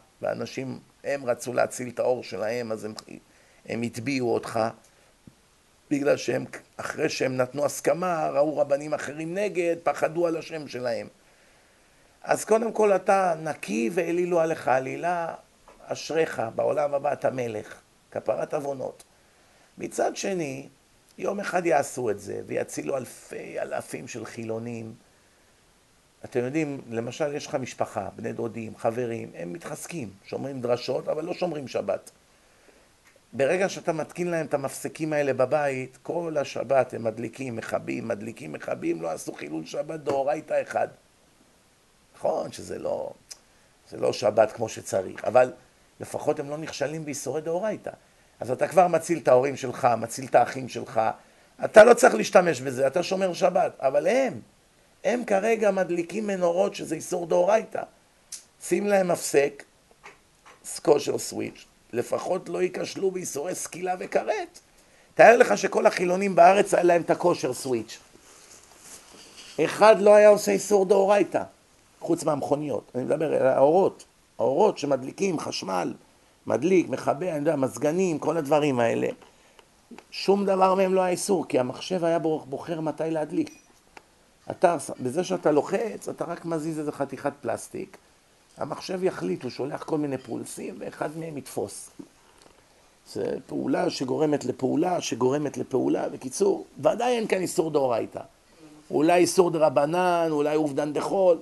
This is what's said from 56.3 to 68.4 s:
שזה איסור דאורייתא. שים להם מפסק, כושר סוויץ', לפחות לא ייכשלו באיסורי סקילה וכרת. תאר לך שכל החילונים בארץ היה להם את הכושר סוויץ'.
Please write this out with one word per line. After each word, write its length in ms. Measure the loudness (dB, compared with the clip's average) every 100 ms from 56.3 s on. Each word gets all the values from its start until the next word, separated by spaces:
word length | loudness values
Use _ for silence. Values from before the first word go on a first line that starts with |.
| 0 2 2 0 0
שזה 200 | -6 -6
איסור 320 | -4 -6 0
דאורייתא. 560 | 2 4 4 2 -6 -8 _ _ _ _ -18 -18 _
שים 260 | -2 0 2
להם 200 | 2 2
מפסק, 560 | 0 2 4 2 0 -16 _ _ _ -20 -20 _ _ -20 -20 -14 -4
כושר 360 | 4 4 4 -4
סוויץ', 480 | -6 -6 -8 -10 -20 _ _
לפחות 560 | -6 -4 -4 -2 -4 -4
לא 120 | -4
ייכשלו 500 | -2 -2 -8 -2 -2
באיסורי 440 | -2 -6 -8 -6 -8
סקילה 400 | -10 -8 -6 -6
וכרת. 600 | -2 -2 -2 -4 -4 -12 -20 _ _ _ _ 8
תאר 220 | 10 10
לך 200 | 4 0
שכל 280 | 0 2 2
החילונים 500 | 2 0 0 0 6
בארץ 380 | 8 8 4
היה 100 | 4
להם 180 | 4 4
את 80 | 4
הכושר 440 | 2 2 2 0
סוויץ'. 460 | -4 -2 -4 -4 -12 -18 -20 -20 -20